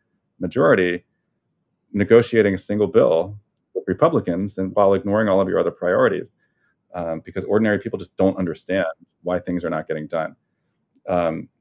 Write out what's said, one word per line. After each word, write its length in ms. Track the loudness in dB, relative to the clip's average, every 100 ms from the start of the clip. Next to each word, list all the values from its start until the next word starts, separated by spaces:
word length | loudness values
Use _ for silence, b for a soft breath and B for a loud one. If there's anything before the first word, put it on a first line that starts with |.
| _ _ _ _
majority 640 | -6 0 4 4 2 -2 -10 _ _ _ _ _ _ _ _
negotiating 640 | -4 4 6 6 2 2
a 40 | 0
single 300 | -4 -2 2
bill 500 | 4 4 2 -2 -10 _ _ _
with 100 | -8 -6
Republicans 720 | 0 0 0 -2 -4 -6 -6
and 160 | -4
while 200 | 2 2
ignoring 340 | 2 0 0 2
all 120 | 2
of 80 | 2
your 120 | 0
other 100 | -2
priorities, 640 | -2 -2 2 2 0 -8 _ _ _ _ _ _
um, 280 | -10 -8 -8
because 200 | -8 -10
ordinary 340 | 0 2 2 0
people 200 | -4 -10
just 180 | -8 0
don't 200 | 0 2
understand 500 | -4 -6 -4 -2 -2 -6 _ _
why 160 | -6 -4
things 240 | -4 -6
are 80 | -4
not 160 | -6 -6
getting 220 | -8 -6
done. 260 | -6 -6 -10 _ _ _ _ _ _ -4
Um, 400 | -2 -2 -4 -10 _